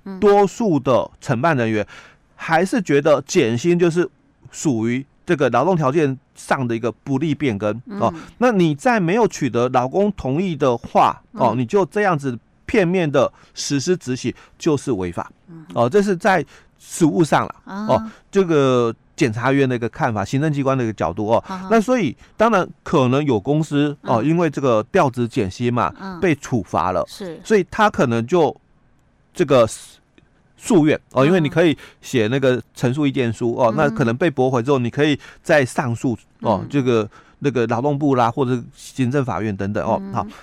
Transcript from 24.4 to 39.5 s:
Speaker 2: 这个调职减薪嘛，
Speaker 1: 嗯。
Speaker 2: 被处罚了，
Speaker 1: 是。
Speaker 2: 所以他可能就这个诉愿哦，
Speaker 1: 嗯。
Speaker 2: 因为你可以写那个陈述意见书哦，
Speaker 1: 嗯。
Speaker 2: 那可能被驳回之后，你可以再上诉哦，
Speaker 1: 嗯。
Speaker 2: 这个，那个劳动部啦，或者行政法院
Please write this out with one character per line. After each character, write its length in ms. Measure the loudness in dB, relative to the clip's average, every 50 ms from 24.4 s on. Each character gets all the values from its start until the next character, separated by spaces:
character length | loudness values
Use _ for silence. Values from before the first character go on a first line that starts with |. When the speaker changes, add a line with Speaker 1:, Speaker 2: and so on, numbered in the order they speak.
| 0 0
Speaker 2:
这 100 | -2 0
个 240 | 0 2 2 0 0 0
调 180 | 2 2 2 2
职 160 | 0 -2 -4
减 240 | -2 -2 -2 -2 -2
薪 240 | -4 -4 -2 -2 0
嘛， 200 | 0 -2 -2 -4 -6
Speaker 1:
嗯。 220 | -12 -14 -8 -2
Speaker 2:
被 160 | -2 0 0
处 260 | -2 -4 -4 -4 -4
罚 300 | -4 -4 -4 -2 -2 0
了， 140 | -2 -2 -4 -6
Speaker 1:
是。 320 | -8 -14 -14 -14 -14 -12
Speaker 2:
所 140 | -2 0 2
以 100 | 2 0 0
他 180 | -2 0 0 0
可 180 | 2 0 0 0
能 180 | 0 -2 -2 0
就 260 | 2 2 2 2 0 -4 _ _ _ _ _ _ _ _ _ _ _ _ _ _ -4
这 120 | -4 0
个 200 | 4 4 4 4 4 0 -6 -18 -20 -20 _ _ _ _ _ _ _ _ _ _ _ _ _
诉 280 | -2 2 4 4 4
愿 120 | 4 2 0 _ _ 0
哦， 100 | 2 2
Speaker 1:
嗯。 40 | 4
Speaker 2:
因 40 |
为 80 | 4 2
你 80 | 0 0
可 180 | 0 2 2
以 120 | 2 2 -2 -6 -18 -20 _
写 260 | -10 -4 0 0 0 0
那 100 | 0 0
个 240 | 2 0 0 0 -4 _ _
陈 180 | -4 -2 -2 0
述 140 | 0 0 0
意 40 | 0
见 180 | 0 -2 -2
书 220 | -2 -2 -2 -2 0
哦， 180 | 0 0 0
Speaker 1:
嗯。 40 | 2 2
Speaker 2:
那 120 | 0 0
可 140 | 0 0 -2
能 140 | -2 0 0
被 120 | -2 -2
驳 220 | 0 0 0 0
回 100 | 0 0
之 80 | 0 0
后， 60 | 0 0
你 120 | -2 -2
可 160 | -2 0 0
以 120 | 0 0 -2 -6 -10 -20 -8
再 220 | -2 2 2 2 2
上 320 | 0 -2 -2 -2 -2 -4
诉 160 | -4 -2 -4 -4 -4 _ _ _ _
哦， 180 | -2 0 0 0
Speaker 1:
嗯。 60 | -2 -2
Speaker 2:
这 140 | -2 -2 0
个， 260 | 2 2 0 0 -2 -6 -18 -20 _ _ -6
那 100 | -4 -4
个 160 | -2 -2 0 0
劳 140 | 0 0
动 160 | 0 0 0 0
部 180 | 0 2 2
啦， 140 | 2 2 2
或 140 | 0 0 -2
者 180 | 0 -2 -4 -4 -8 -18
行 340 | -20 -20 -10 -4 -2 -2 0
政 140 | 0 0 -2
法 180 | -2 -4 -4
院 140 | -4 -4